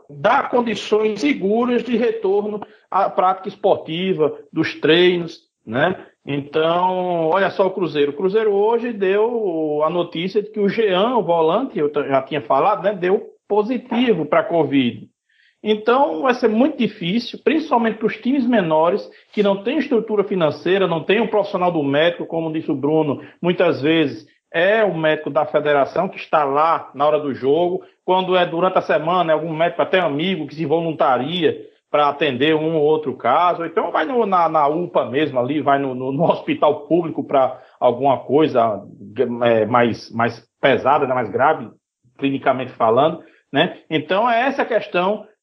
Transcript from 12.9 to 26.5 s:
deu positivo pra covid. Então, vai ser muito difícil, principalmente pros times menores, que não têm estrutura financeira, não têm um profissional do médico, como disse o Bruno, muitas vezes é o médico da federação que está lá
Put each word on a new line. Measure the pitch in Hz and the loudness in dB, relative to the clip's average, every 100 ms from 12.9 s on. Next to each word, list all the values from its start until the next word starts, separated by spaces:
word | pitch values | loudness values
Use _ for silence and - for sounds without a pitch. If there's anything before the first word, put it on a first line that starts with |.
deu | 196 180 202 - - - | -2 0 -2 -4 -16 -4
positivo | 208 208 254 - 226 254 170 151 | -2 0 -4 -4 0 2 0 2
pra | 170 | 0
covid. | 160 170 139 139 120 110 - _ _ _ _ _ | 2 0 2 2 0 -2 -14 _ _ _ _ _
Então, | 214 214 226 254 302 320 | -2 0 2 2 2 0
vai | 269 | 0
ser | 247 233 | 2 2
muito | 214 302 302 | 2 2 2
difícil, | 214 - 170 226 - - | -4 -2 -4 -4 -4 -4
principalmente | - 311 - 233 226 214 | 0 0 0 0 0 -2
pros | 214 - | -4 -4
times | 240 285 233 | -2 0 2
menores, | 233 165 156 165 202 - - _ | 2 2 2 2 0 -6 -20 _
que | - | -2
não | 202 196 | 0 0
têm | 233 302 | -2 -4
estrutura | - 233 - 208 196 | 0 -2 0 -2 -2
financeira, | 185 156 - 170 190 180 | 0 -2 -2 -2 0 0
não | 165 | -2
têm | 139 208 | 0 0
um | 220 | 0
profissional | 214 196 185 180 | 0 -2 -2 -2
do | 165 | 0
médico, | 139 139 170 170 165 | 0 2 2 0 -6
como | 165 160 | -6 -4
disse | 156 160 | -6 -4
o | 139 | -2
Bruno, | 143 156 156 123 - - | 0 0 0 -2 -8 -6
muitas | 170 180 175 123 | -2 2 2 2
vezes | 143 165 147 110 - _ _ 165 | 0 2 0 -4 -16 _ _ -2
é | 185 226 | 2 2
o | 202 165 | 0 0
médico | 156 156 151 | 0 0 -2
da | 147 147 | -2 0
federação | 151 147 143 135 - 185 | 0 2 2 0 -2 -4
que | - | -6
está | - 160 | -2 0
lá | 143 | 0